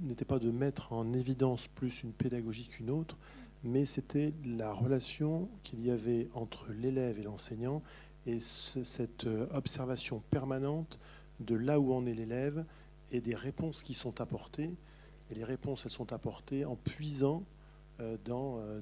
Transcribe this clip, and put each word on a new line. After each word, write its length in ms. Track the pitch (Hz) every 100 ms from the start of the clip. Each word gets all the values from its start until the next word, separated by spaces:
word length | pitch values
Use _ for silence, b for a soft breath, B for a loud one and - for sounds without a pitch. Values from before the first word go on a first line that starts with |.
n'était 240 | 156 117
pas 160 | 127 135
de 100 | 117
mettre 420 | 120 139 - -
en 200 | 113 113
évidence 560 | 127 123 127 131 123 -
plus 340 | - 127 -
une 100 | 117
pédagogie 540 | - 127 123 113 110 120
qu'une 240 | - 113
autre, 260 | 151 160 - B B B B
mais 220 | 120 131
c'était 500 | 139 - - 143 151 156
la 280 | 131 117 107
relation 760 | 98 120 135 - - 151 160 196 -
qu'il 220 | - 113
y 60 | 120
avait 360 | 120 113 120 117
entre 380 | 120 110 - -
l'élève 480 | 107 127 131 123 107
et 20 |
l'enseignant 580 | 104 104 - 113 123 151 - b b b -
et 120 | 117
ce, 460 | 117 - - 135
cette, 400 | 120 - 117 - 117
euh, 200 | 110 120
observation 680 | 139 - - 127 123 - 113 -
permanente 680 | 143 135 131 139 156 165 - b b b -
de 140 | 110
là 260 | 113 127 147
où 140 | 135
en 100 | 127
est 80 | 123
l'élève 520 | 113 113 123 139 151 160 b b - -
et 80 | 123
des 120 | 113
réponses 480 | 107 131 - 160 -
qui 120 | -
sont 260 | 123 123 -
apportées. 540 | - - - - 156 175 b b b b -
Et 40 |
les 100 | 110
réponses, 400 | 113 131 143 131 117
elles 40 |
sont 220 | - 117
apportées 540 | 117 113 - - 135 135
en 100 | 120
puisant, 640 | - - 151 139 139 165 196 - b b b -
euh, 180 | 113 110 104
dans, 320 | 123 135 117
euh, 220 | 107 107